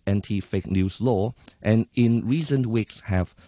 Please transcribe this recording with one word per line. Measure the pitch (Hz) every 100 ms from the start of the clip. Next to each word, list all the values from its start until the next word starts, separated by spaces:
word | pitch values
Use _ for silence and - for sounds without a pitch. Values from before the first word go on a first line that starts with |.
| -
anti-fake | 101 - 101 - 98 -
news | 92 95 -
law | 120 104 107 - - -
and | 104 110 - -
in | 117 117 110
recent | 147 151 139 120
weeks | 113 104 -
have | - 92 87 -